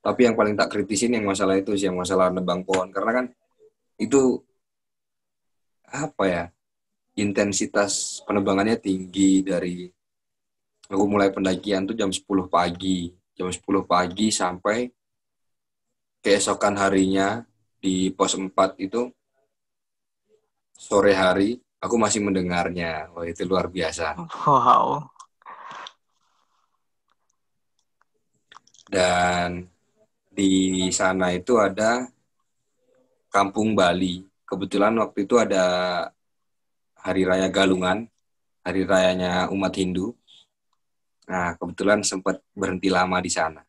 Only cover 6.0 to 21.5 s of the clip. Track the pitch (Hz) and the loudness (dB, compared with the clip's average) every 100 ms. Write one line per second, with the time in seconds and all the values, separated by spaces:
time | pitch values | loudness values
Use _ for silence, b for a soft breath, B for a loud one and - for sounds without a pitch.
6 | 156 - 98 85 87 _ _ _ _ _ | -8 -2 -2 -2 -6 _ _ _ _ _
7 | _ - 104 98 104 98 107 107 101 - | _ -4 -2 0 0 0 -2 0 0 -2
8 | - - - 104 98 95 104 117 101 95 | -8 -10 -2 0 2 2 2 0 -2 -4
9 | 92 95 98 95 95 87 90 90 90 _ | -4 2 4 4 2 -2 -4 -8 -12 _
10 | _ _ _ _ _ _ _ _ _ 98 | _ _ _ _ _ _ _ _ _ 0
11 | 101 101 98 101 92 90 104 95 98 113 | 2 4 2 2 -2 0 -2 -2 -2 -2
12 | 101 92 - 98 92 85 87 87 95 92 | -2 -2 -2 -2 2 0 0 -2 -2 -2
13 | 87 - _ - 92 85 - 95 92 87 | -4 -12 _ -10 -8 -8 -2 -2 2 0
14 | 90 90 107 104 92 90 104 110 123 _ | 0 0 -2 0 -4 -2 -2 -2 -4 _
15 | _ _ _ _ _ _ _ _ _ _ | _ _ _ _ _ _ _ _ _ _
16 | _ _ 107 101 - 98 104 98 98 95 | _ _ 2 2 2 0 0 2 2 4
17 | 95 98 98 113 - _ _ _ 95 92 | 4 2 0 -2 -10 _ _ _ -2 0
18 | 92 - 95 98 95 - 95 - 95 113 | -2 0 -2 -2 -4 0 0 -2 -6 -4
19 | 123 _ _ _ _ _ _ _ _ _ | -6 _ _ _ _ _ _ _ _ _
20 | _ _ _ _ _ _ _ _ - 101 | _ _ _ _ _ _ _ _ 0 4
21 | 101 95 92 92 101 | 4 4 2 2 0